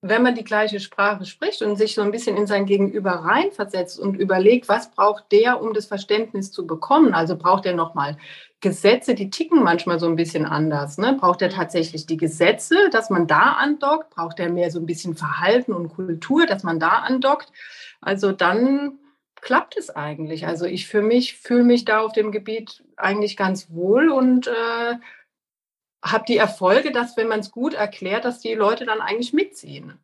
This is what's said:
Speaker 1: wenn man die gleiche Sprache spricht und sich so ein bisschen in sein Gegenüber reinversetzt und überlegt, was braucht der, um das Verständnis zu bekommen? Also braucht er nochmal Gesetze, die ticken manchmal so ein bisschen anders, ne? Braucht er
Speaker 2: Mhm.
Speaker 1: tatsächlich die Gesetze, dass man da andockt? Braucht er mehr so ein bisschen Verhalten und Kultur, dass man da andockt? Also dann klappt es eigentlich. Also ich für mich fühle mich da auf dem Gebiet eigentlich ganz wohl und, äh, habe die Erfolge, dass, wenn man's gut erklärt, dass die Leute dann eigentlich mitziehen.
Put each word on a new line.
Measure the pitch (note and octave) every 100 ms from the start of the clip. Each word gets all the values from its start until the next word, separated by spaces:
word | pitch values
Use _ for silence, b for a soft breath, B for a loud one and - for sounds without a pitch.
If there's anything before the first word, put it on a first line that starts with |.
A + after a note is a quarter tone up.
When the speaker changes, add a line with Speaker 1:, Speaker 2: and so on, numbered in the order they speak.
Speaker 1:
wenn | G3 A3
man | B3
die | A#3+
gleiche | G#3+ G#3+ G#3+ G#3
Sprache | G3 - G3+ G#3
spricht | F#3+ - F4+ G#4+
und | G#3+ G3+
sich | G#3+
so | A3
ein | G#3
bisschen | A3 A#3+ G3+
in | G#3
sein | G3+ G3
Gegenüber | G3 G3 G#3+ G3
reinversetzt | F3 D#3+ A#3 F#4+ - - F#3 F3+ -
und | G3+
überlegt, | G3 G3 F#3 G3 B3 -
was | A3 -
braucht | - G3+ G#3 _
der, | G3+ A3+ B3+
um | A3+
das | G#3+ G#3+
Verständnis | G3+ - G#3 A3 G3+ G3
zu | - E3+
bekommen? | D#3+ - C#4+ D4
Also | E3+ E3 E3
braucht | F3+ F#3+ F#3+
er |
nochmal | F3 E3 D#3+ C#3+ D3 B B B _
Gesetze, | G3 E3+ G3+ B3 -
die | G#3 G3
ticken | - D#4+ E4
manchmal | G3+ E3+ E3+ E3+
so | E3+
ein | E3
bisschen | E3 E3+ D#3
anders, | D3+ D#3 D3 C#3+ -
ne? | G#3+ C4+
Braucht | F3+ F3
er | F#3
Speaker 2:
Mhm. |
Speaker 1:
tatsächlich | F#3+ E3 F3+ E3 D#3 -
die | D#3+
Gesetze, | E3 - F3 - - F4 G4+
dass | - A3
man | F#3 E3
da | D#3 A#3
andockt? | - C4+ D4 C#4 D#4 -
Braucht | - E3 E3
er | F3
mehr | F3 F3
so | E3+
ein | E3
bisschen | E3 F3+ D#3
Verhalten | D#3 C3+ F3+ A#3+ B3
und | F#3 E3+
Kultur, | - F#3 E3 - C#4+ E4+
dass | F#3+
man | F#3 E3
da | E3
andockt? | G#3+ - C4 C4+ D4 - B B B B B
Also | - G3 G3
dann | F#3+ F3 G3 B3 C#4 C#4+ C#4 b b _ _
klappt | - B3+ - -
es | -
eigentlich. | - D3 D3+ D#3 D#3+ E3
Also | E3 F3
ich | F#3 -
für | G#3+
mich | G#3 A#3+ B3 -
fühle | - A#3+
mich | A#3+ A#3+
da | A#3 G#3+
auf | A3
dem | A3 G#3+
Gebiet | G#3 G3+ A3 A3 - _ -
eigentlich | F#3 G3+ G#3 -
ganz | G3 F#3+ -
wohl | E3 F3+ A#3 D#4+
und, | C#4 B3+ B3+ B3
äh, | A#3 A#3 A#3 A#3 A#3+ B B B _ _ _ _ _ _ _
habe | - A3 A3
die | A#3+
Erfolge, | G#3+ - F#3 A3 D4
dass, | A#3+ A#3+ -
wenn | A3+
man's | G#3+ G3
gut | - C4+
erklärt, | - G#3 - F#3+ G#3
dass | A#3+ A#3+
die | A3+
Leute | A3 G#3 A3+ B3
dann | A3
eigentlich | - G#3+ A#3+
mitziehen. | D4 G4 - - C#3+ - -